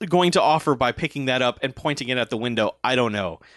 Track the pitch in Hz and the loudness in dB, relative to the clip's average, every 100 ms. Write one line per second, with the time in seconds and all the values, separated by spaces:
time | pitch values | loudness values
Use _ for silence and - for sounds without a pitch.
0 | 185 180 180 180 131 156 151 127 123 - | 0 2 4 4 4 4 2 0 0 -2
1 | 160 147 131 127 123 120 135 - 156 143 | -6 -4 -2 0 0 -2 -6 -4 -6 -4
2 | 123 127 117 113 120 113 107 - 123 127 | -4 -2 -2 -4 -2 0 -2 -2 -2 0
3 | 117 104 95 80 _ | 0 -2 -6 -8 _